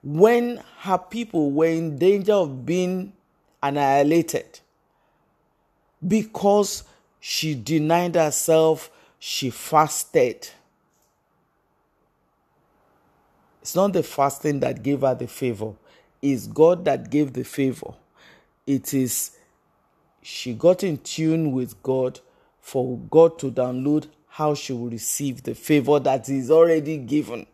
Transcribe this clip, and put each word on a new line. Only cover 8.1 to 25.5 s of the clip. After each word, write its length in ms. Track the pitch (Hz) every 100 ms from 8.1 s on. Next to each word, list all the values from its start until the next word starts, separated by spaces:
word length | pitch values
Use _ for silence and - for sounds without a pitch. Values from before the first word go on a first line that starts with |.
herself, 760 | 170 156 - - 160 160 151 - _ _ _
she 320 | - - 131
fasted. 1000 | - - 156 156 - - 160 123 - - - _ _ _ _ _ _ _ _ _ _ _ _ _ _ _ _ _ _ _ _ _ _ _ _ _ _ _ _ _ _
It's 140 | -
not 180 | 170 202
the 100 | 180
fasting 560 | 147 - 139 - 156 143
that 240 | 127 131
gave 180 | 127 139
her 140 | 135
the 120 | 127 120
favor. 460 | - 127 104 110 101 _ _ _ _
It's 240 | 139 127
God 400 | 104 110 160 175
that 240 | 170 127 113
gave 240 | 147 143
the 100 | 127
favor. 520 | 123 - 135 - - - _ _ - _ _ _ -
It 260 | 135 -
is, 380 | 139 127 - - _ _ _ _ _ _ _ _ _
she 320 | - - 123
got 300 | 110 170 180
in 160 | 196 147
tune 520 | - - 160 160 156
with 300 | 127 127 -
God 380 | 131 131 127 - _ _ _ _
for 360 | - 135 127 120 110
God 300 | 156 165 165
to 120 | 139
download 560 | 120 127 127 135 151 151 _ _
how 260 | - 151
she 200 | 143 -
will 160 | 123 120
receive 520 | 117 - - 143 120
the 120 | -